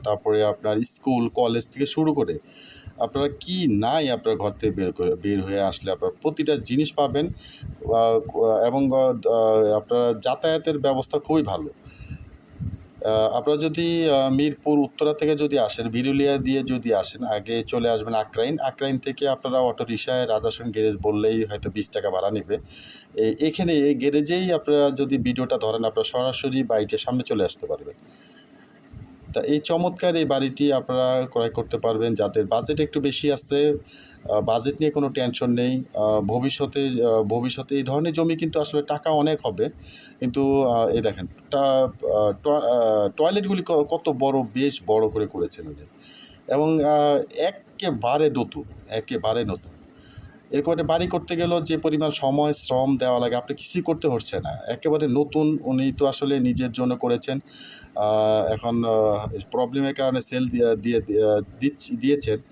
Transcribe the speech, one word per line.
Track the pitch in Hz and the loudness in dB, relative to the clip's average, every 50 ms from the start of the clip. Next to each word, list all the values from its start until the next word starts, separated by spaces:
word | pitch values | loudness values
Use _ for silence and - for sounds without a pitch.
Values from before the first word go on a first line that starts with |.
| - | 0
তারপরে | 107 104 104 - 110 107 107 107 | -2 -2 0 0 2 2 4 4
আপনার | 107 101 - - 107 107 110 120 | 2 0 -2 -2 -2 0 0 -2
স্কুল, | - - - - 135 127 123 120 113 | -2 -4 -4 -2 0 0 0 0 0
কলেজ | - 147 127 117 117 120 110 - | 0 0 0 2 0 -2 -4 -6
থেকে | - 131 143 | -6 -4 -4
শুরু | 143 - 160 160 156 147 | -2 0 0 0 2 2
করে | 143 117 - 151 151 - - - - - - - - - - - - | 0 0 -2 -4 -6 -10 -16 -20 -20 -20 -20 -20 -20 -20 -14 -8 -4
আপনারা | 120 113 - 139 143 143 143 - | -4 -2 -2 -2 -2 -2 -4 -6
কি | - - 185 185 175 135 104 101 | -8 -6 -2 0 2 2 2 2
নাই | 107 120 143 160 151 131 | 2 2 2 2 0 0
আপনার | 120 110 - 113 110 | -2 -2 0 0 -2
ঘর | 92 101 104 | 0 -2 -4
থেকে | 101 - 113 107 92 | -4 -2 -2 -2 -2
বের | 95 95 90 85 | -2 -2 -4 -2
করে, | - 87 90 90 | -2 0 0 0
বের | 87 90 101 101 98 92 | 0 0 -2 0 0 -2
হয়ে | 95 98 98 | -2 0 0
আসলে | 98 95 95 - - 95 - | 0 0 -2 -2 -4 -4 -4
আপনারা | - - 92 - - - | -2 -2 -4 -4 -2 -4
প্রতিটা | 156 151 - 151 151 147 | -4 -2 -2 0 0 0
জিনিস | 127 104 110 123 139 156 147 - | 0 -2 -2 0 0 0 0 0
পাবেন। | - 143 131 123 143 160 | 0 0 0 0 0 -2
আহ, | 180 - - - - - - - - - - - 107 113 113 117 117 113 113 - - - - 113 113 110 107 113 | -2 -4 -8 -16 -20 -20 -16 -14 -14 -14 -8 -4 0 2 4 4 4 4 2 0 -2 -2 0 2 2 4 4 2
এবং, | 120 127 139 139 135 131 | 2 2 2 2 2 4
আহ, | 131 131 131 123 110 101 - 117 113 110 110 110 107 107 104 107 | 4 4 2 2 2 0 2 4 4 4 4 6 6 4 4 4
আপনার | 107 107 - 120 120 120 120 113 107 | 2 0 0 0 2 2 2 0 0
যাতায়াতের | - 123 131 - - 160 160 156 - 165 156 143 | -2 -2 -2 0 0 0 0 0 0 -2 -2 0
ব্যবস্থা | 135 139 135 131 131 - - 147 | 0 0 0 0 -2 -2 -4 -4
খুবই | - - 156 160 143 | -2 0 0 2 2
ভালো। | 101 92 - - - - - - - - - - - - - - - - - - - - - - - - - - - - - - | 0 -2 -4 -6 -8 -12 -14 -20 -20 -20 -18 -16 -14 -14 -14 -16 -18 -20 -20 -20 -20 -14 -10 -10 -10 -10 -10 -14 -18 -12 -6 -2
আহ, | 107 110 110 107 107 - | 0 2 2 2 2 0
আপনারা | 123 117 151 151 147 | 0 0 0 0 0
যদি, | 156 160 156 165 170 170 170 165 165 156 | 0 -2 -2 -2 -2 0 0 0 2 2
আহ, | 143 135 135 135 | 4 4 2 2
মিরপুর | 131 135 147 151 139 - - 151 151 147 | 2 2 2 0 -2 -2 0 2 2 2
উত্তরা | 143 131 - - 156 151 151 | 2 0 0 0 0 0 0
থেকে | 151 156 147 151 | 0 0 0 0
যদি | 147 151 143 143 131 | 2 0 0 2 2
আসেন, | 113 104 - - 113 117 | 0 0 -2 -4 -6 -4
বিরুলিয়া | 113 120 127 135 135 139 143 143 139 | -2 -2 0 0 2 2 2 2 2
দিয়ে | 135 127 131 135 135 127 | 0 0 0 0 0 0
যদি | 123 127 123 113 120 107 | -2 -4 -2 0 0 0
আসেন, | 98 92 - - - - | 0 0 -2 -6 -6 -4
আগে | - 113 101 98 110 113 117 113 | -4 -4 -4 -4 -4 -4 -4 -4
চলে | - - 120 117 117 | -4 -2 0 0 2
আসবেন | 113 107 107 113 113 | 0 0 -2 -2 -2
আক্রাইন। | 110 107 - - 113 113 135 156 147 | -2 -2 -2 -2 -2 -2 -2 -2 -2
আক্রাইন | 135 131 127 - 139 135 131 131 | -4 -4 -4 -4 -4 -4 -4 -4
থেকে | - 139 131 - 143 139 | -4 -6 -6 -2 -2 -2
আপনারা | 131 127 - 131 127 131 | -2 -2 -2 -2 0 2
অটো | 127 123 113 - 117 | 2 2 0 -2 -4
রিক্সায় | 110 113 107 - - 127 127 123 | -6 -6 -6 -4 -2 -2 0 0
রাজা | 113 110 107 110 113 | 0 0 0 0 -2
হোসেন | 110 - 117 117 | -4 -4 -6 -6
গ্যারেজ | 104 110 107 110 104 98 98 | -2 0 0 0 0 0 0
বললেই | 107 104 104 107 110 113 110 110 | 0 0 2 2 2 2 0 -2
হয়তো | 101 104 101 - 104 | -4 -6 -8 -8 -6
বিশ | 90 107 98 - | -6 -6 -6 -6
টাকা | - 90 101 101 | -4 -4 -4 -2
ভাড়া | 92 92 92 101 | -2 -2 -2 -2
নেবে। | 107 101 - - - 82 - - - - - - - - - - - | -2 -4 -4 -4 -6 -6 -6 -10 -20 -20 -20 -20 -20 -20 -20 -8 -2
এ-, | - 113 110 - - | 0 0 0 0 0
এখানে | 147 160 151 - 185 170 165 | 0 0 0 0 0 2 2
এই | 147 139 147 139 | 4 4 4 2
গ্যারেজেই | 120 127 143 143 151 147 147 175 180 185 180 170 | 2 2 2 2 2 2 0 0 0 0 0 0
আপনারা | 151 - 147 147 147 143 143 | 0 0 2 2 4 4 4
যদি | 135 131 139 131 139 131 | 2 0 -2 0 0 0
ভিডিওটা | 113 123 120 127 127 123 131 113 | 0 0 -2 -2 -2 -2 -2 0
ধরেন, | 110 110 110 113 113 | 0 0 0 0 -2
আপনারা | 110 - 143 147 | -2 0 0 -2
সরাসরি | - - 123 127 131 127 - - 135 131 131 127 | -2 -2 -2 -2 -2 -2 -4 -4 -2 0 0 0
বাড়িটির | 107 113 107 107 - - 107 | 2 0 0 0 0 -2 -4
সামনে | - 123 123 127 120 | -4 -2 -4 -2 -2
চলে | - 117 107 92 | -2 0 0 0
আসতে | 87 - - - | -2 -2 -4 -8
পারবেন। | - 76 73 - - - - - - - - - - - - - - - - - - - - - - - - - - - - - - - | -6 -6 -8 -8 -12 -18 -18 -20 -20 -20 -20 -20 -20 -20 -20 -20 -20 -20 -20 -20 -20 -20 -20 -20 -20 -20 -20 -20 -20 -20 -20 -14 -8 -6
তা | - | -4
এই | - - 147 151 | -2 0 0 0
চমৎকার | 147 - 170 170 175 180 180 - 180 180 165 | 0 0 0 0 0 -2 -2 -2 0 0 2
এই | 165 156 | 2 2
বাড়িটি | 135 143 135 135 135 131 - 143 143 135 | 2 0 0 0 -2 0 0 2 2 2
আপনারা | 131 127 - 127 127 127 127 131 131 123 123 | 2 0 0 0 0 2 2 2 0 0 -2
ক্রয় | - 120 117 113 | 0 0 0 0
করতে | 113 117 110 - - 110 | -2 -4 -6 -4 -4 -2
পারবেন | - 117 110 110 117 117 113 | 0 0 0 2 0 0 0
যাদের | 104 101 101 - 110 104 | 0 0 0 2 0 0
বাজেট | 98 113 117 120 151 151 151 | 2 0 0 0 0 -2 0
একটু | 151 147 - 151 | -2 -2 0 -2
বেশি | 135 143 131 - - 147 139 | 0 0 0 0 0 0 0
আছে, | 135 - - 143 143 147 151 143 143 - - - - - - - - - - | 0 -2 -2 0 2 4 2 2 0 -4 -12 -20 -20 -20 -20 -20 -12 -6 -2
আহ, | 104 107 | 0 0
বাজেট | 104 113 110 117 113 139 143 - | 2 2 0 0 0 -2 -2 0
নিয়ে | 156 151 | 0 0
কোনো | 147 151 143 139 | 0 0 0 -2
টেনশন | - - 123 123 120 - 131 120 | 0 -2 -2 -2 -2 -2 0 0
নেই। | 120 120 123 127 131 127 127 - - | 0 2 0 0 0 -2 -4 -4 -4
আহ, | 107 107 107 107 107 | 0 2 2 2 2
ভবিষ্যতে, | 101 98 110 123 127 139 - - 143 135 - 143 139 135 127 117 117 | 2 0 0 0 0 -2 -2 -2 -4 -4 -2 -2 -2 0 0 2 2
আহ, | 117 110 110 110 | 4 4 2 2
ভবিষ্যতে | 101 113 120 120 127 - 131 131 - 139 | 2 0 -2 -2 -2 -4 -6 -6 -4 -2
এই | 139 131 | -2 -2
ধরনের | 127 135 147 160 170 156 | 0 -2 0 0 0 0
জমি | 165 165 165 165 | 0 0 0 0
কিন্তু | 160 165 160 - 160 | 0 -2 -2 0 -2
আসলে | 147 147 - 147 147 | -2 0 0 -2 -2
টাকা | - 147 147 - 160 | -2 -2 -2 0 0
অনেক | 156 151 147 156 156 147 - | 2 2 2 2 0 0 -2
হবে। | 123 101 101 113 147 - - - - - - - - - - | -4 -2 -2 -2 -4 -4 -8 -20 -20 -20 -20 -20 -20 -10 -6
কিন্তু, | 131 127 120 139 139 139 139 139 135 | -6 -4 0 0 2 2 4 4 4
আহ, | 123 117 117 113 - | 4 4 2 2 2
এই | 110 117 | 2 2
দেখেন, | 107 107 - - 90 82 - - - - | 0 0 -2 -4 -8 -12 -12 -16 -10 -4
টা-, | - 139 | 0 2
আহ, | 139 139 135 131 131 123 - - - - - 107 107 104 98 - - | 2 4 4 4 2 2 0 -4 -2 0 2 2 2 2 0 0 0
ট-, | 147 | 0
আহ, | 147 151 - 117 123 123 117 110 107 104 104 98 - | 0 2 2 2 2 4 4 4 4 4 2 0 0
টয়লেটগুলি | - 151 175 196 208 196 190 196 180 170 | 2 2 2 2 0 0 0 -2 -2 -2
ক-, | - 170 151 147 147 | 0 2 2 2 2
কত | 165 160 - 165 | 0 -2 -2 -2
বড়, | 147 123 139 139 139 135 123 107 104 | -2 0 0 2 2 0 0 -2 -2
বেশ | 127 135 143 139 - - | -2 -2 -2 -2 -2 -2
বড় | - 107 110 110 107 | 0 2 2 2 2
করে | - 110 107 | 0 -2 -4
করেছেন | 90 - 90 85 85 - - 80 | -4 -4 -4 -4 -4 -6 -8 -12
উনি। | 76 73 73 73 - - - - - - - - - - - - - | -14 -14 -16 -18 -20 -20 -20 -20 -20 -20 -20 -20 -20 -20 -14 -6 -2
এবং, | 131 143 151 160 160 156 143 | 0 2 2 2 2 2 4
আহ, | 147 151 147 147 147 143 139 - - - | 4 4 4 4 4 4 2 0 -2 -4
একেবারে | - 156 185 196 - - - - - 202 170 139 110 110 120 135 147 156 147 | -2 -2 -2 -2 -6 -12 -20 -12 -6 -4 -4 -2 -2 0 0 2 4 2 2
নতুন, | 143 131 113 - - 101 - - - - - - | 2 0 -4 -4 -6 -12 -14 -14 -16 -20 -12 -8
একেবারে | 107 110 - - 127 110 - 107 113 120 117 | -6 -6 -6 -6 -6 -4 -2 0 0 0 0
নতুন। | 101 92 - - - - - - - - - - - - - - - - - - - | -2 -4 -6 -10 -14 -20 -20 -20 -20 -20 -20 -20 -20 -20 -20 -20 -20 -20 -20 -10 -6
এরকম | - 143 147 165 170 | -4 -2 0 0 0
একটা | 160 160 | 0 2
বাড়ি | 143 160 170 180 | 2 2 2 0
করতে | 175 180 170 160 - 180 | 0 -2 -4 -4 -4 -2
গেলেও | 165 175 175 175 175 | -2 0 0 0 0
যে | 160 - 160 | 0 0 -2
পরিমাণ | 156 160 160 156 147 156 151 | 0 0 0 0 2 0 0
সময়, | 147 - 143 135 135 147 147 151 147 | 0 0 0 0 2 2 2 2 0
শ্রম | - - - 135 127 131 135 139 | -2 -2 0 0 2 2 2 2
দেওয়া | 123 127 127 123 120 | 2 2 2 2 2
লাগে, | 123 117 120 | 2 0 0
আপনি | 120 120 - 143 | -2 -4 -4 -8
কিছুই | - - - - 180 - | -8 -8 -6 -4 -4 -2
করতে | - 160 - - 151 | -2 -2 -2 0 -2
হচ্ছে | 123 113 - - 101 - | -2 -2 -4 -4 -6 -6
না। | 90 76 76 - - - 120 | -6 -6 -8 -8 -6 -8 -6
একেবারে | 123 - 156 151 151 151 139 | -2 0 0 2 2 2 2
নতুন, | 123 143 147 143 - 156 156 151 156 - - | 2 2 0 0 0 0 2 2 2 0 -2
উনি | 131 131 131 135 135 127 | -2 -2 0 0 0 0
তো | - 147 | 0 0
আসলে | 135 131 - 143 139 143 135 | 0 0 0 -2 0 0 2
নিজের | 123 123 120 127 127 123 107 | 2 2 0 0 -2 -4 -4
জন্য | 123 123 123 123 | -2 -2 -2 -2
করেছেন। | 123 - 123 120 117 - - 131 135 - - - - - - - - - - - | -2 0 0 0 -2 -2 -4 -6 -6 -6 -10 -16 -20 -20 -20 -20 -20 -20 -10 -6
আহ, | - 104 107 107 107 110 107 110 107 95 76 110 | -2 0 2 2 4 4 4 4 4 2 2 0
এখন, | 107 117 117 117 117 117 | -2 -2 -2 -2 0 2
আহ, | 113 110 110 107 107 104 104 107 110 117 104 98 - | 2 2 4 4 4 2 0 -2 -4 -8 -8 -8 -4
প্রবলেমের | - 123 123 120 131 139 139 139 135 | -2 -2 -2 0 0 -2 -2 -2 0
কারণে | 139 135 131 131 127 | 0 0 0 0 0
সেল | 117 - 127 127 127 123 | -2 -4 -4 -4 -2 -2
দিয়ে, | 123 120 120 117 113 | 0 2 2 4 2
দিয়ে, | 104 101 117 117 113 | 2 0 0 0 0
দিয়ে, | 98 104 104 107 107 107 107 107 98 - - - | 0 0 2 2 4 4 4 2 0 -4 -6 -4
দিচ্ছ-, | 131 143 143 - - - 123 | -2 -2 -2 -4 -8 -8 -6
দিয়েছেন। | 113 120 135 143 143 - 110 107 110 - - | -2 0 2 2 2 0 -2 -4 -4 -4 -10